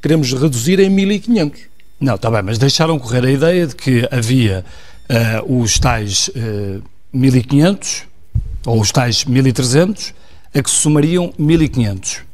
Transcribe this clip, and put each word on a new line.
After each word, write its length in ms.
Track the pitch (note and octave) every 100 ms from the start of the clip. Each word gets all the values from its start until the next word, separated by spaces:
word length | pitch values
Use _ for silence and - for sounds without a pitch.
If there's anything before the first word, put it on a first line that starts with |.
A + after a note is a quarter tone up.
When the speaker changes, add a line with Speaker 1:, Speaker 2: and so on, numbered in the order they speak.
Speaker 1:
queremos 320 | D3 D#3+ C3+
reduzir 460 | B2+ D3+ B2 A#2+ F#3+
em 100 | F#3+
mil 220 | G3 F#3+
e 80 | G#3
quinhentos." 440 | G3+ A#3 D3+ - - - - -
Speaker 2:
Não, 180 | C3+ G2+
tá 140 | A#2
bem, 120 | A2+
mas 140 | F#2+ A2
deixaram 400 | C3+ - D#3+ D#3+
correr 280 | A#2+ B2
a 60 | B2
ideia 340 | C#3 D#3+ F3+ E3
de 80 |
que 320 | - - B2 A#2+
havia, 520 | B2+ A2+ C3 A2+ F#2 F2+ - - - -
eh, 340 | A2+ A2+ A2
os 320 | A2 B2+ A2+ -
tais, 500 | C3 A#2 G#2 G2+ - C3
eh, 420 | A2+ G#2 G2+ G2 - - -
mil 220 | C3 C3+
e 80 | B2+
quinhentos 640 | A2 C#3+ E3 G3 - - - - - - - -
ou 160 | - A#2
os 120 | G#2
tais 320 | - B2 A2+
mil 200 | - B2
e 80 | C3+
trezentos, 600 | A#2 B2+ C3+ F#3 G#3 - - - - -
a 80 | D3
que 80 | C3+
se 60 | -
somariam 580 | D3+ D3+ D3 F3+ F3 -
mil 240 | D3 E3
e 80 | D#3
quinhentos. 520 | - A2 G2 - - -